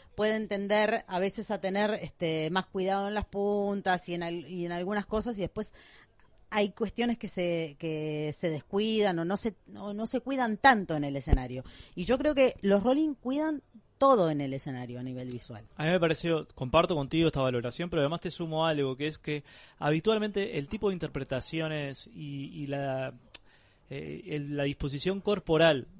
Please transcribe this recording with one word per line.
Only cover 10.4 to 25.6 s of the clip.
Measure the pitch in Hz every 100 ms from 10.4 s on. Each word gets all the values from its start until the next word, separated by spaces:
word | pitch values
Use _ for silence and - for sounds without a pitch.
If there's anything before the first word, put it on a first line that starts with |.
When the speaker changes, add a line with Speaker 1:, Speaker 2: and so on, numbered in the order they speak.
| 233 214
Speaker 1:
tanto | 277 226 180 151
en |
el | 143 139
escenario. | 156 135 127 127 - - -
Y | -
yo | 180 247
creo | 302
que | 285 254 -
los | 202 202
Rolling | 226 277 311
cuidan | 285 247 277 311 294 - 220 - _
todo | 269 240 165
en | 147
el | 139
escenario | 135 143 127 123 120
a |
nivel | 127 127 127
visual. | 123 - 110 - -
Speaker 2:
A |
mí | 151
me | 180
pareció, | 165 156 170 160 147 -
comparto | 127 151 170 165
contigo | 135 160 165
esta | 139
valoración, | 131 123 120 120 175
pero | 170
además | 143 165
te | 180
sumo | - 165 156 160
algo, | 151 135 131
que | 147
es | 151
que | - 147 - - - -
habitualmente | 151 156 214 220 214 196 196 151
el | 139
tipo | 220 208
de |
interpretaciones | 180 151 139 131 131 - 160 156 151 143 131 -
y, | - 147 139 139 160
y | 139
la, | 139 139 131 131 123 - - - _ _ _ _
eh, | 139 151 151 185
el, | 151 143 143
la |
disposición | 143 139 147 139 180 196
corporal | 202 202 - 156